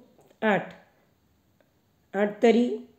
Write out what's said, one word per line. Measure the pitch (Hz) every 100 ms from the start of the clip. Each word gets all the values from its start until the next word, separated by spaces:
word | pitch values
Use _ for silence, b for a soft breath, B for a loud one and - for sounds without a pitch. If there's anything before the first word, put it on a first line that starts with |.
| - _ - -
આઠ, | 220 185 - - _ _ _ _ _ _ _ _ _ _ _ _ _
આઠ | 196 208 208
તરી | 233 226 247 - -